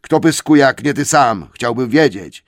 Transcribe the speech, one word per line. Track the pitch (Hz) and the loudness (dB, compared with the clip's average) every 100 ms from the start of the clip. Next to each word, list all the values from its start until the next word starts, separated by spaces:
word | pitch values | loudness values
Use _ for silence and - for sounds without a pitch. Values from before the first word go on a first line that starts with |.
Kto | - 160 | -2 0
pyskuje, | 160 147 - 151 | 0 -2 2 4
jak | 139 - | 4 0
nie | 143 | -4
ty | 143 | -4
sam? | 143 156 131 107 76 | -2 2 2 -2 -8
Chciałbym | _ 123 117 127 | _ -6 -4 -2
wiedzieć. | 131 156 95 85 - | 2 2 0 -16 -20